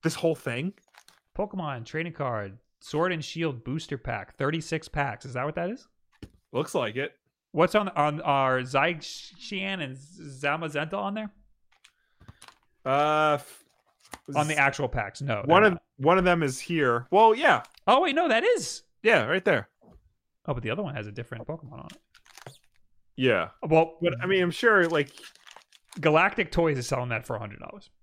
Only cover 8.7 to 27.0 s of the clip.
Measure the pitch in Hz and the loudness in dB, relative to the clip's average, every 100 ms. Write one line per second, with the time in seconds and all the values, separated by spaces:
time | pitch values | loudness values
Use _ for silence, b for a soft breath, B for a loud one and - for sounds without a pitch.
8.7 | 135 156 165 - - - - - 196 190 | 0 0 -2 -10 -16 -18 -18 -10 -8 -6
9.7 | 190 139 131 143 185 160 131 143 156 160 | -6 -8 -10 -18 -20 -18 -6 -4 -2 -4
10.7 | 147 156 196 196 208 214 _ _ _ _ | -4 -4 -4 -6 -6 -10 _ _ _ _
11.7 | _ _ b b b b b - _ _ | _ _ b b b b b -20 _ _
12.7 | _ 131 139 151 151 151 147 - - _ | _ 0 2 2 4 2 2 -4 -20 _
13.7 | _ _ _ _ - - 143 151 151 139 | _ _ _ _ -20 -6 -2 0 2 2
14.7 | - 131 120 101 - 139 107 110 175 214 | 2 -4 -4 -6 -8 -4 -2 4 6 6
15.7 | 175 _ _ 135 185 180 175 147 127 - | 2 _ _ 4 6 6 4 2 -2 -4
16.7 | 170 135 120 117 190 226 226 302 143 - | 0 2 2 2 6 6 6 4 4 0
17.7 | - - 254 349 285 339 226 381 466 160 | -6 2 4 4 0 2 2 2 0 -2
18.7 | - _ _ 214 202 110 175 190 139 - | -12 _ _ 2 4 2 0 2 0 -2
19.7 | _ _ - _ _ _ _ - 127 110 | _ _ -20 _ _ _ _ -8 -6 -4
20.7 | 139 202 135 104 104 117 120 - 160 - | -6 -6 -8 -10 -12 -12 -12 -12 -12 -12
21.7 | - - - _ _ _ - - - _ | -18 -18 -20 _ _ _ -20 -20 -20 _
22.7 | _ _ _ _ - 127 101 80 - 151 | _ _ _ _ -2 2 2 0 -8 2
23.7 | 160 165 - 170 120 180 190 175 - 240 | 4 4 0 -4 -2 0 2 2 2 4
24.7 | 208 170 160 143 - - _ - - _ | 4 4 0 -2 -8 -20 _ -20 -20 _
25.7 | _ _ - 156 156 190 190 196 - 165 | _ _ -2 4 4 4 0 -2 0 0
26.7 | 139 120 135 | 0 -2 -4